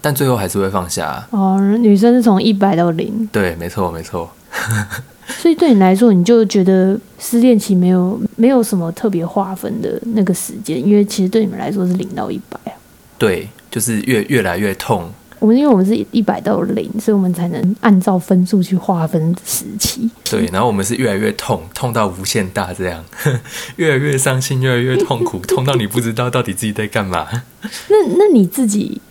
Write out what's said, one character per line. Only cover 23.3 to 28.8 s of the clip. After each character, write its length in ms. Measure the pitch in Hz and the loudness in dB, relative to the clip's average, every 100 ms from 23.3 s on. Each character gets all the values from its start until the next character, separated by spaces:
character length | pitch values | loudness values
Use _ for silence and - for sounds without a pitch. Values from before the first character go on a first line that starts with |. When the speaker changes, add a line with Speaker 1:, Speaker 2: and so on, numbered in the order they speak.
| 123 | -2
Speaker 1:
<laughs> 360 | - - - - | -6 -14 -14 -2
越 140 | 160 | 0
来 60 | 135 | 0
越 200 | 147 135 | 0 0
伤 240 | 135 131 | 0 -2
心， 200 | 127 131 | -2 -2
越 80 | 131 | 0
来 80 | 120 | 0
越 180 | 127 131 | 0 0
痛 260 | 359 123 | 0 -2
苦， 160 | - 95 | -2 -4
<laughs> 40 | 92 | -4
痛 160 | 370 | -2
到 120 | 131 123 | 0 0
你 120 | 104 | -2
不 140 | 123 | -2
知 100 | 117 | -4
道 160 | 113 123 | -4 -2
到 120 | 127 | -2
底 120 | 117 | -4
自 120 | 92 113 | -4 -4
己 80 | |
在 140 | 104 107 | -4 -4
干 180 | 113 98 | -4 -2
嘛。 220 | 87 76 120 - _ | -4 -4 -8 -10 _
Speaker 2:
那， 340 | 214 - - 415 359 - | -14 -14 0 2 2 2
那 100 | 415 | 4
你 120 | 269 180 | 4 4
自 220 | 269 240 | 0 -2
己 320 | 202 | 0